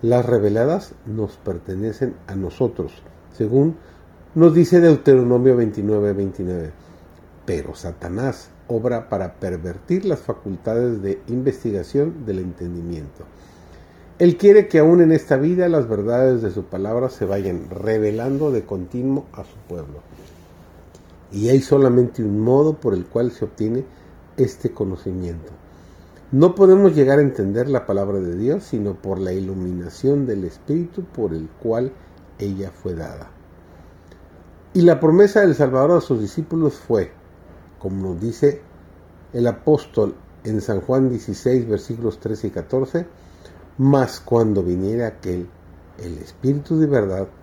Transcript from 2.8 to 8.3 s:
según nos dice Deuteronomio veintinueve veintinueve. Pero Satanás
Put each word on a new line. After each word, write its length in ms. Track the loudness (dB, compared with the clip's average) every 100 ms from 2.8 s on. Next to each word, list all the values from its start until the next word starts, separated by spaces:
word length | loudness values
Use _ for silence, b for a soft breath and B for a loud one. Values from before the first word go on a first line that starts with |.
| -10 -10 -20 -20 -20
según 440 | -6 0 2 0 -2 B B B -20 -10 4
nos 180 | 4
dice 260 | 6 4 6
Deuteronomio 760 | 6 6 6 4 6 4 4 4
veintinueve 580 | 2 -2 -2 0 0
veintinueve. 580 | 0 -4 -4 -6 -6 -8 -14 B B B B -20 -20 -8
Pero 300 | -8 -8 -12
Satanás 760 | -12 -12 -10 -6 -6